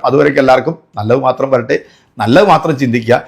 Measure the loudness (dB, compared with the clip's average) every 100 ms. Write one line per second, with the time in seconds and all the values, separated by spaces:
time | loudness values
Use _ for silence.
0 | -2 0 0 2 2 2 0 -8 _ -10
1 | -2 0 0 -4 -2 -2 -2 -6 -6 _
2 | _ -6 0 2 4 2 0 -2 -2 -2
3 | 0 0